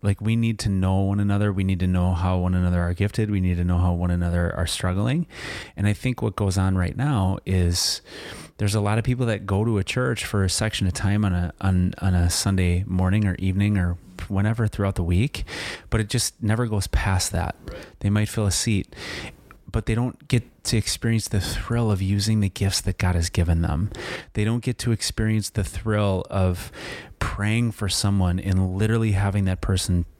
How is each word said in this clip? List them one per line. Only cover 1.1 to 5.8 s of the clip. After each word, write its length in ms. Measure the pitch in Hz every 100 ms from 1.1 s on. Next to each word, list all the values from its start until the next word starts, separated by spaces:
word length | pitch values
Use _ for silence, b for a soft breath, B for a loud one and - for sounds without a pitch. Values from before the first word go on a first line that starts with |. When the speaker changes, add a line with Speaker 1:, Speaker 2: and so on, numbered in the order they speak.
| 101
Speaker 1:
another. 340 | 101 101 104
We 100 | 98
need 160 | 95 92
to 40 | 92
know 280 | 92 90
how 260 | 90 90 92
one 160 | 90 90
another 260 | 90 90
are 120 | 87
gifted. 360 | 87 101 - 107
We 100 | 104
need 180 | 92 87
to 60 |
know 140 | 87 87
how 160 | 90
one 160 | 87 87
another 420 | 87 87 87 85 -
are 100 | 82
struggling. 640 | - 92 92 107 147 170 B B B B
And 80 | -